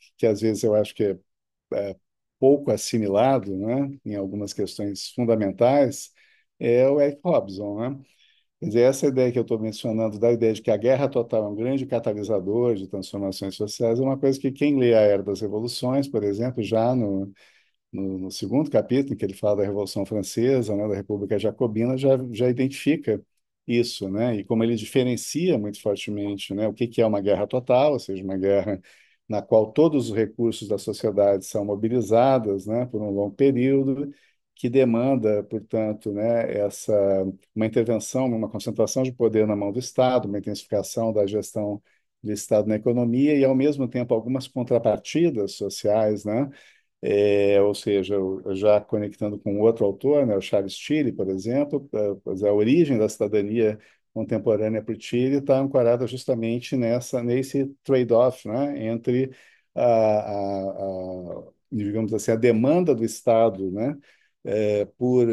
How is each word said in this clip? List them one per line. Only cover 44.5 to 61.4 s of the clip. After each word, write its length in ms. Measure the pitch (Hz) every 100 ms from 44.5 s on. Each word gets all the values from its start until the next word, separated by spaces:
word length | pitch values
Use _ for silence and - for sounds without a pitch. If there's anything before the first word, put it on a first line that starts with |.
| 127 123 120 117 104 - 151 170 123 98
sociais, 720 | - 101 - 107 107 107 104 101
né? 240 | 113 139 - - _ _ _
É, 600 | - 101 104 101 101 101
ou 140 | 101 101
seja, 400 | - 101 90 101
eu, 260 | 95 95 101
eu 100 | 95
já 240 | 104 104
conectando 560 | - 107 104 - 104 104
com 220 | 107 101
outro 260 | 110 113 104
autor, 400 | 95 135 147 127
né, 120 | 98
o 40 |
Charles 340 | - 104 98 -
Tilly, 360 | - 156 131
por 160 | 98 95
exemplo, 600 | 95 104 131 202 139 135
é, 220 | 107 104 98
pois 200 | - 95
a 100 | 101
origem 440 | 104 110 156 151 120
da 120 | 107
cidadania 680 | - 104 107 101 113 110 107 _ _ _
contemporânea 680 | 113 110 110 110 104 107 110
para 140 | 107 113
o 60 |
Chile 400 | - 123 127 139
tá 180 | 139 135
ancorada 480 | 135 135 117 120 120
justamente 720 | 127 - 120 113 120 - 135
nessa, 440 | 117 120 123 127
nesse 420 | 120 123 135 139 139 -
trade-off, 640 | - 135 120 117 127 - 107
né, 380 | 117 143 143 110
entre 440 | 117 120 123 131 - _ _ _ -
a, 80 |
a, 840 | 123 113 110 107 107 101 98 98 98
a, 720 | 98 98 92 92 92 87 -